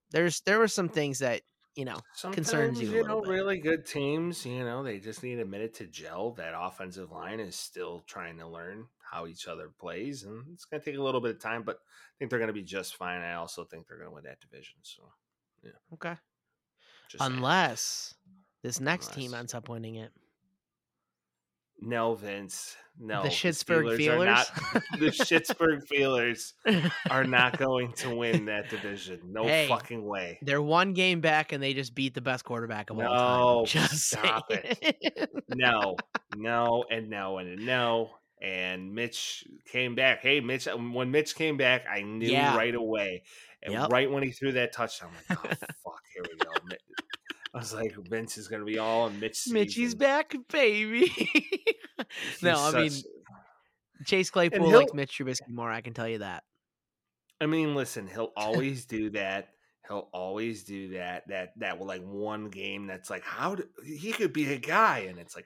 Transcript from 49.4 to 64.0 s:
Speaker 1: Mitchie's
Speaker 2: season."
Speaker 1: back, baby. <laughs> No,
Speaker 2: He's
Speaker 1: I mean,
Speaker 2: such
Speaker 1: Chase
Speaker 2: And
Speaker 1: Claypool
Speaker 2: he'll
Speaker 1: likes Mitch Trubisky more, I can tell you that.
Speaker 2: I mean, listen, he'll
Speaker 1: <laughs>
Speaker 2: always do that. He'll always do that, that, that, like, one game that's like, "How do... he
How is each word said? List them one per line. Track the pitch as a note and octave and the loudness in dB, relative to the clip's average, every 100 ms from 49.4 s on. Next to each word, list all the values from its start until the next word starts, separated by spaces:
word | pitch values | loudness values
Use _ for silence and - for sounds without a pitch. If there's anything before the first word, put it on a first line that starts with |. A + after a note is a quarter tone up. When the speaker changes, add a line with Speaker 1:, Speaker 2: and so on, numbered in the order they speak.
| - | 0
Speaker 1:
Mitchie's | A3+ G#3 A3 | 2 2 0
Speaker 2:
season." | A#3+ A3+ | -2 4
Speaker 1:
back, | C#4 C#4 - C#4 B3 | 4 4 0 -6 -4
baby. | D#4 A#3+ G#3+ G#3+ A#3 F4 | 4 4 4 2 4 4
<laughs> | - - D#4 - F#4+ - A4 - - B3+ - - - | 4 2 2 2 -2 0 0 -2 -8 -8 -8 -10 0
No, | F3 D#3 | 4 6
Speaker 2:
He's | D3 D#3+ | 6 4
Speaker 1:
I | |
mean, | D#3+ | 2
Speaker 2:
such | C#3 - - - - - _ _ _ _ - C#3+ | 0 -10 -18 -20 -20 -20 _ _ _ _ -10 2
Speaker 1:
Chase | F#3+ F3+ | 2 4
Speaker 2:
And | |
Speaker 1:
Claypool | F#3+ E3+ F#3+ E3 | 4 4 6 10
Speaker 2:
he'll | A3+ | 10
Speaker 1:
likes | C#4 | 10
Mitch | C#3+ C#3 - | 2 -4 -4
Trubisky | C3 B2+ - | -4 -4 -6
more, | A#2+ A#2 | -6 -4
I | A2 | -4
can | A#2 | -6
tell | A#2 A2+ | -6 -4
you | A2+ | -4
that. | G2+ F2 - _ _ _ _ _ _ _ _ - | -6 -10 -12 _ _ _ _ _ _ _ _ -4
Speaker 2:
I | D3+ | 0
mean, | D#3+ D#3 C#3+ | 2 2 0
listen, | B2 - G2 | -2 -6 -8
he'll | G2 A2+ | -6 -6
Speaker 1:
<laughs> | - | -2
Speaker 2:
always | G#2+ A#2 C3+ C3+ - | 0 2 0 -2 -6
do | A2 G#2+ | -4 -2
that. | G#2 F#2+ G2 - _ _ _ - | -2 -2 -2 -6 _ _ _ -10
He'll | G#2 F2+ | -8 -8
always | F2+ F#2 G2+ A#2 G#2+ | -6 -6 -4 -4 -6
do | F#2+ G2 F#2+ | -10 -12 -10
that, | F#2 F2+ F2+ - | -8 -8 -8 -8
that, | F#2+ F2+ - | -8 -8 -6
that, | G#2 F2 | -6 -6
like, | G2 F#2 | -6 -8
one | F2+ G2+ G#2+ G#2+ G#2+ | -8 -6 -6 -6 -8
game | G2 G2 G2 G2 | -10 -8 -8 -8
that's | F#2 - | -12 -10
like, | F#2 | -10
"How | - A2 D3+ G3+ | -8 -4 -4 -4
do... | - - C3+ | -10 -12 -14
he | D3+ | -10